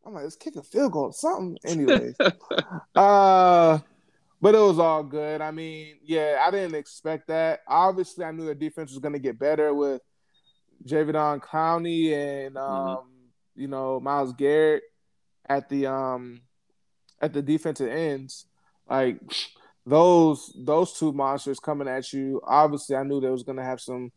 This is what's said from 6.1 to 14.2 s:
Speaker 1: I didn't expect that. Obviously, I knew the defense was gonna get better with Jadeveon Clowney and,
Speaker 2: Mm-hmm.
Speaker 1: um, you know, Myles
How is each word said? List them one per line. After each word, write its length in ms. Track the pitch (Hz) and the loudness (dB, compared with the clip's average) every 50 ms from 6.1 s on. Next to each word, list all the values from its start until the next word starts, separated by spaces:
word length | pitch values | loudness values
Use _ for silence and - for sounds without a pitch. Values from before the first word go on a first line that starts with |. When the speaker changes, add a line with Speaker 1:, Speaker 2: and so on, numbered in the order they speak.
| 160 160 151 151 147 135 147 | -2 0 0 0 0 2 2
Speaker 1:
I 60 | 175 | 2
didn't 240 | 185 202 190 175 160 | 0 0 -4 -4 -6
expect 520 | 151 143 - - - _ 160 160 151 _ - | -8 -10 -12 -20 -12 _ -8 -8 -8 _ -6
that. 320 | 160 160 160 160 156 - _ - | -4 -2 -2 -2 -2 -6 _ -2
Obviously, 560 | 131 165 180 190 190 180 185 175 - - 175 | 2 4 4 4 2 0 -6 -6 -8 -10 -10
I 80 | 160 | -10
knew 140 | 156 165 160 | -10 -10 -8
the 80 | 160 147 | -8 -8
defense 360 | 143 151 156 - - 160 135 | -6 -8 -8 -8 -10 -14 -12
was 80 | 131 139 | -14 -10
gonna 180 | 131 151 147 147 | -8 -8 -8 -6
get 200 | 131 131 117 113 | -6 -6 -6 -2
better 340 | 139 147 156 151 151 151 143 | -2 -2 0 2 0 0 0
with 280 | 143 143 139 135 127 _ _ _ _ _ _ _ _ _ _ _ _ _ _ _ _ - | 0 -2 -2 -4 -6 _ _ _ _ _ _ _ _ _ _ _ _ _ _ _ _ -10
Jadeveon 560 | 131 143 151 156 147 151 156 151 151 147 139 | -4 -2 -2 -2 0 -2 -2 0 -2 -2 -4
Clowney 720 | - - - 156 160 160 165 170 170 170 170 165 165 160 151 | -8 -8 -4 -2 0 0 0 -2 -2 -4 -2 -2 0 0 0
and, 420 | 147 143 143 139 139 135 135 135 | -2 -4 -6 -6 -8 -10 -12 -10
Speaker 2:
Mm-hmm. 320 | 135 135 135 135 135 135 135 | -10 -8 -6 -6 -6 -6 -6
Speaker 1:
um, 200 | 131 131 127 127 127 127 127 123 _ _ _ _ _ | -8 -8 -12 _ _ _ _ _ _ _ _ _ _
you 120 | - 135 139 | -14 -12 -10
know, 320 | 139 135 135 131 131 131 | -8 -6 -4 -4 -4 -4
Myles 340 | 123 139 143 143 | -4 -2 -2 -2